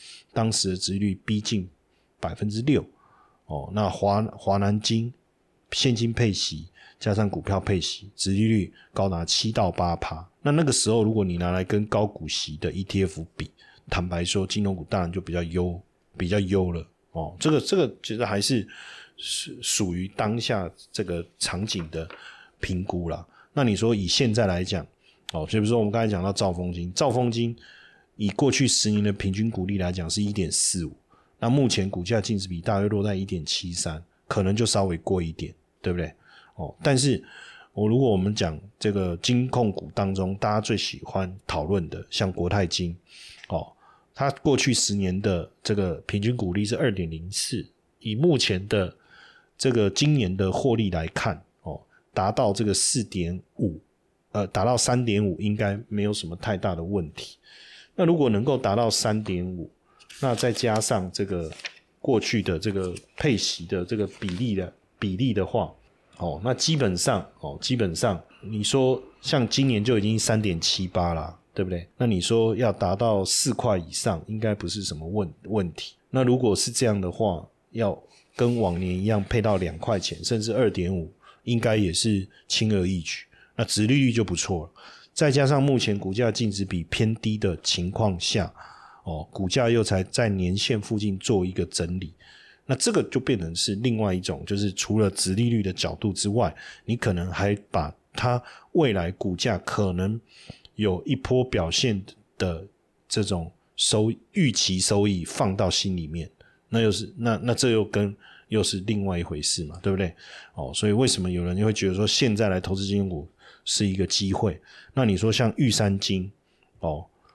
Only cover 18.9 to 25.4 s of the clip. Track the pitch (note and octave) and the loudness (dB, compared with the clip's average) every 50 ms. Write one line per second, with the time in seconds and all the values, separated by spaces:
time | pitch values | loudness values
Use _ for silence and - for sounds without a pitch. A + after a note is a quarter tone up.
18.9 | - - - - _ - - - - - - D#3 - A#2+ - - - - G#2+ F2+ | -20 -20 -20 -20 _ -14 -10 -8 -6 -6 -8 -10 -12 -8 -4 -4 -2 0 0 -2
19.9 | F2 F2+ F#2 G#2 - - A#2+ G#2 A2+ A#2+ A2+ - A#2+ G2+ F2+ E2 - - - - | -2 -4 -4 -6 -4 -2 -2 0 0 -2 -2 -2 -2 -2 -4 -6 -8 -14 -16 -10
20.9 | - - G#2 F2+ F2 E2+ E2 - _ - - - - F2+ G#2 A2 - G2 E2 D#2 | -6 -6 -4 -4 -4 -6 -8 -10 _ -8 -6 -4 -4 -4 -4 -4 -4 -6 -6 -6
21.9 | D#2+ D#2+ D#2+ D#2+ - - - - - - - - _ _ - - F#2+ F2+ F#2+ - | -8 -8 -8 -10 -12 -16 -18 -20 -20 -20 -20 -20 _ _ -6 -4 -4 -4 -2 -2
22.9 | - F2 E2+ E2 - F#2 F2+ - _ - - _ - D3 C3+ A#2 G2+ F#2 A2+ A2+ | -4 -4 -4 -4 -6 -8 -10 -14 _ -20 -20 _ -2 0 2 2 2 2 2 2
23.9 | A#2 G2+ F#2+ E2+ - - C#3 A#2 G#2+ A#2 A2+ F#2+ F2+ F2 F#2 F2 G2+ F2 D2 - | 2 2 0 0 0 2 2 2 2 4 2 2 2 0 -2 -2 -2 -4 -4 -8
24.9 | _ _ _ _ _ _ _ - - E2 | _ _ _ _ _ _ _ -8 -6 -6